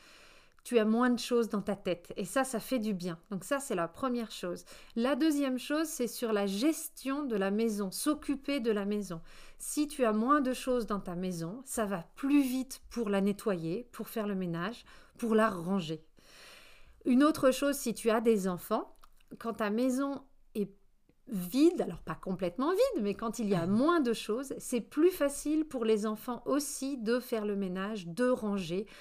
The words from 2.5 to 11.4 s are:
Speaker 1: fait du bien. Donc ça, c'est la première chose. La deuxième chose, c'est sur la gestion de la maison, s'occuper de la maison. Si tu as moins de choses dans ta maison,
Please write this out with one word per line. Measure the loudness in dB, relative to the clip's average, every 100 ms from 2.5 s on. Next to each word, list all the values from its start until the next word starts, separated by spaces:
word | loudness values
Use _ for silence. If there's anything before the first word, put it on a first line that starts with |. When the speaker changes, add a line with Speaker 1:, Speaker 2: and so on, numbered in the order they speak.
| -2
Speaker 1:
fait | -2 -2
du | 0
bien. | -2 -4 -8 -8
Donc | -10
ça, | -4 -4
c'est | -2 -2
la | -4
première | -4 -2 -2 -4
chose. | -6 -6 -8 -10 -20 -8 -2
La | 0
deuxième | 2 2 2 2 -2
chose, | 0 0 0
c'est | -2 -4
sur | -2 0
la | 0 0
gestion | 2 2 0 -4 -8 -6 -4
de | -2 0
la | 2
maison, | 2 0 0 -4
s'occuper | -2 -2 -2 -2 -4 -2 0
de | 2
la | 0 0
maison. | -2 -4 -8 -10 -18 -20 -14
Si | -6 -2 -2
tu | 2 2
as |
moins | 4 4 4
de | 4
choses | -2 0 0 0
dans | -4
ta | -4
maison, | -4 -4 -4